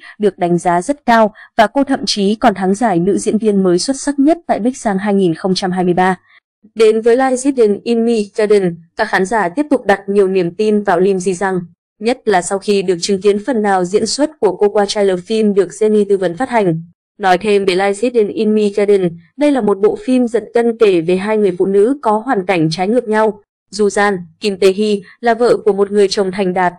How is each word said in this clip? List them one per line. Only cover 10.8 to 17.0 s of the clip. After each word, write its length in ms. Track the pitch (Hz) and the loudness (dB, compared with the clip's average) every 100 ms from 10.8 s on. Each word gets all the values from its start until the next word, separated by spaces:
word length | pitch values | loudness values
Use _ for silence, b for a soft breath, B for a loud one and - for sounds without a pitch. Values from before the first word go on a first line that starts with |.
vào 180 | 202 175 | 0 2
Lim 160 | 185 190 | 2 0
Ji 300 | 185 180 196 | -2 -4 -4
Young, 140 | 185 180 _ _ - | -4 -6 _ _ -8
nhất 200 | 220 262 | -4 -4
là 180 | - 190 | 0 -2
sau 160 | 175 196 | -2 -4
khi 240 | 196 202 | -2 -2
được 140 | 185 175 | -2 -2
chứng 200 | 175 196 | -2 0
kiến 180 | 202 202 208 | 0 0 -2
phần 160 | 233 | -2
nào 220 | 208 190 | 0 0
diễn 220 | 180 202 214 | 0 -2 -2
xuất 240 | - 302 - | -2 -4 -2
của 160 | 202 175 | -2 0
cô 120 | 208 | 0
qua 180 | 208 202 | 0 -2
trailer 340 | 214 196 185 180 | 0 0 -2 -2
phim 280 | 220 214 | 0 2
được 140 | 196 180 | 2 0
Jennie 360 | - 214 214 202 | 0 0 2 2
tư 80 | 196 | 0
vấn 200 | 180 170 | -2 -4
phát 120 | 262 | -2
hành. 340 | 240 190 165 165 _ | 0 0 -2 -6 _